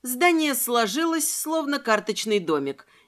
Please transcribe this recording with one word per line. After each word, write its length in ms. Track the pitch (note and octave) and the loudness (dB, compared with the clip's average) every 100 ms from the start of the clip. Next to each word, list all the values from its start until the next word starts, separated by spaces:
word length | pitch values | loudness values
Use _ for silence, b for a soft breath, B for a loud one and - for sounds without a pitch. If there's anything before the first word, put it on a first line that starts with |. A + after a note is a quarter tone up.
Здание 520 | B3+ B3 F4 E4 D4+ | -8 2 4 4 2
сложилось, 760 | C4 - A#3+ A3 A#3+ E4 E4 D4+ | 0 0 2 2 0 -2 0 -2
словно 460 | - D#4 D#4+ C#4+ C#4+ | -4 -2 -2 -2 -4
карточный 600 | - G#3+ G#3+ G#3 A3 G#3 | 0 0 0 -4 0 0
домик – 480 | E3 D3+ C#3 C#3 - b | 2 0 -2 -8 -16 b